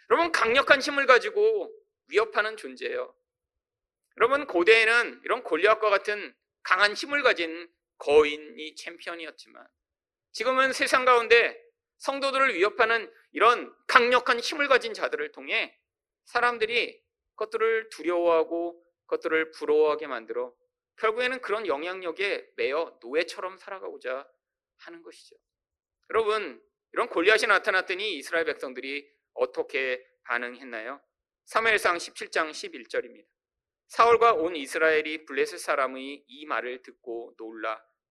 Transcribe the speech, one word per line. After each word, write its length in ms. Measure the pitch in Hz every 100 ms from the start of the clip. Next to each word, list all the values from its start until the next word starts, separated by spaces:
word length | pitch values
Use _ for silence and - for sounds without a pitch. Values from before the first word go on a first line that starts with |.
| -
여러분, 220 | - 339
강력한 500 | - 226 262 277 277
힘을 240 | 294 285 262
가지고 680 | 247 214 208 220 208 165 - _ _ -
위협하는 500 | 180 220 240 214 220
존재예요. 580 | 135 127 123 123 127 _ _ _ _ _ _ _ _ _ _ -
여러분, 300 | 233 277 285
고대에는 760 | 175 214 226 220 233 185 123
이런 200 | - 240
골리앗과 460 | - 160 202 214 214
같은 460 | 196 208 208 147 _ _ _
강한 300 | - 185 208
힘을 300 | 202 269 285
가진 460 | 254 175 165 170 170 _ _ -
거인이 760 | 147 147 147 151 151 - 156 151
챔피언이었지만 920 | 175 170 180 170 156 - - 123 - _ _ _ _ _ _
지금은 420 | - 233 262 262
세상 320 | 254 262 262 254
가운데 520 | 240 220 233 170 - _ _ _ _
성도들을 580 | - 277 277 269 269 175
위협하는 560 | 208 208 220 226 185 - _
이런 420 | 147 220 220 127 _ -
강력한 520 | 254 240 247 247 240
힘을 280 | - 311 277
가진 260 | 254 226
자들을 380 | 196 135 151 151
통해 460 | - 139 220 156 _ _ _ _ _ _
사람들이 760 | 240 240 233 220 240 175 - _ _ _ -
그것들을 540 | 214 220 220 226 220
두려워하고 960 | - 156 175 170 165 160 170 170 170 _ _ -
그것들을 460 | 160 165 160 160
부러워하게 560 | - 147 151 151 147 151
만들어 460 | 117 110 120 123 _ _ _ _ -
결국에는 440 | 220 220 247 254
그런 260 | 220 214 196
영향력에 840 | 139 170 190 180 156 196 143 - -
매여 440 | 120 151 147 -
노예처럼 560 | 117 151 165 - 185 190
살아가고자 720 | - 190 190 143 127 131 139 _ _ _ _ _
하는 240 | - 170
것이죠. 340 | 160 - - _ _ _ _ _ _ _ -
여러분, 520 | 226 208 214 170 117 _ _ _
이런 160 | 160 -
골리앗이 380 | 170 180 220 226
나타났더니 680 | 190 214 185 180 185 214 147
이스라엘 300 | - 165 151
백성들이 640 | 139 139 127 135 143 - _ _
어떻게 720 | 113 127 - 143 131 131 127 - _
반응했나요? 800 | - 120 123 123 135 113 113 139 _ _ _ _ -
사무엘상 540 | 220 226 208 196 170
십칠 320 | - - 214
장 220 | 190 156
십일 340 | 151 196 147 110
절입니다. 400 | 123 120 107 _ _ _ _ _ _ _
"사울과 460 | - 233 226 233
온 220 | 170 165 165
이스라엘이 720 | 139 170 160 156 151 156 156
블레셋 340 | 139 151 170
사람의 640 | - 147 131 131 135 143 _
이 180 | 135 151
말을 360 | 117 120 127
듣고 540 | - 117 123 117 113 113
놀라 460 | 113 113 110 110 _ _ _